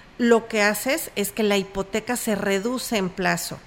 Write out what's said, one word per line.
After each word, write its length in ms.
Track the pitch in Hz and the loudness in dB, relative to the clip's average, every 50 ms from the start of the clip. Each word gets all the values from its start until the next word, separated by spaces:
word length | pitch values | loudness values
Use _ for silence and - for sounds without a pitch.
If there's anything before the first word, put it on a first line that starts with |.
| - - - - | -20 -16 -4 0
lo 320 | 247 233 233 226 226 - | 4 6 6 4 4 2
que 120 | 220 214 | 0 2
haces 500 | 202 208 214 - - 262 277 330 - - - | 2 2 2 0 0 -2 -2 -2 -4 -6 -4
es 160 | - 202 196 | -4 -4 -4
que 120 | - - 214 | -2 0 2
la 120 | 208 202 | 2 2
hipoteca 600 | 202 190 190 - 196 190 190 - 220 214 - 247 - | 2 0 0 -4 -6 -4 -2 -4 -4 -4 -4 -4 -4
se 180 | - 233 214 | -2 -2 -2
reduce 640 | 190 196 196 196 196 196 240 254 247 - - 240 214 | 0 0 0 0 0 0 -2 -2 -4 -4 -2 -2 -2
en 100 | 190 180 | -2 -2
plazo. 520 | 180 - 185 175 175 170 - - 160 143 - | -2 -2 0 0 0 0 -2 -6 -10 -12 -16